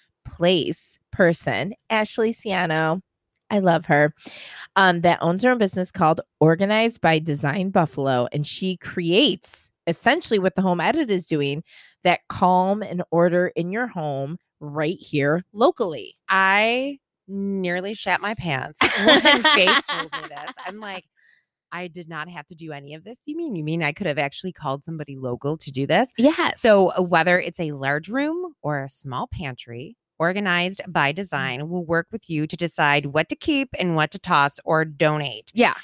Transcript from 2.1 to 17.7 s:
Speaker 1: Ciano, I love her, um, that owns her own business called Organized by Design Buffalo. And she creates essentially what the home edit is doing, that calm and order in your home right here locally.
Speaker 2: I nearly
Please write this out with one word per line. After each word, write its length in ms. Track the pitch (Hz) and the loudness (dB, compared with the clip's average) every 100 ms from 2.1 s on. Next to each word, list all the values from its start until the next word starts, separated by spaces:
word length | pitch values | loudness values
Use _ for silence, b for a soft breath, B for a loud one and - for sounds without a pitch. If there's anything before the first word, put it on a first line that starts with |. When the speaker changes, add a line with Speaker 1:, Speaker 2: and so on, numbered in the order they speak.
| - 226 | -2 -2
Speaker 1:
Ciano, 680 | 226 214 185 175 156 160 180 - _ _ _ - | -2 -4 -2 0 0 0 -2 -6 _ _ _ -4
I 100 | 214 | 2
love 260 | 185 165 - | 4 2 4
her, 260 | 147 151 B B B B B B - | 4 4 B B B B B B 4
um, 260 | 190 175 | 4 6
that 180 | 170 170 | 4 4
owns 220 | 165 180 | 2 2
her 80 | 247 | 2
own 60 | 247 | 4
business 340 | 196 190 180 | 2 0 -6
called 300 | - 160 165 - _ | 2 2 2 -2 _
Organized 600 | 156 165 196 214 226 233 | 4 4 4 4 2 2
by 180 | 170 160 | 2 2
Design 500 | 160 143 143 147 185 | 2 -2 -2 -2 0
Buffalo. 580 | 190 156 - 135 127 120 | 2 2 0 0 0 0
And 140 | 147 147 | -2 -6
she 300 | - 185 180 | -4 -4 -4
creates 960 | - - 170 185 277 180 - - - _ - | -8 -4 2 4 4 0 -8 -18 -20 _ -6
essentially 520 | 165 - 311 - 214 | -4 -2 -4 0 0
what 160 | 185 - | 0 0
the 60 | |
home 180 | 190 175 | 0 0
edit 300 | 170 294 262 | 0 -2 -2
is 160 | 190 - | -2 -2
doing, 360 | 156 143 143 b b b b | -2 -2 -4 b b b b
that 180 | 180 175 - | 0 0 -4
calm 520 | - 180 180 185 208 | 0 2 4 2 -2
and 220 | 208 180 - | -4 -6 -2
order 360 | 175 175 175 180 - | 2 4 2 0 -2
in 160 | 170 | -4
your 160 | 208 247 | -4 -6
home 500 | 185 151 135 139 175 _ _ | -6 -6 -4 -6 -10 _ _
right 380 | 147 147 151 196 | -10 -4 -4 -4
here 440 | - 151 139 160 - | -4 0 2 0 -2
locally. 640 | 202 262 - 202 139 87 - - | 2 2 2 -4 -6 -12 -14 0
Speaker 2:
I 680 | 190 190 202 220 247 269 285 _ _ - | 2 4 4 4 0 -4 -8 _ _ -12
nearly 680 | 196 196 196 180 | -6 -4 -2 -2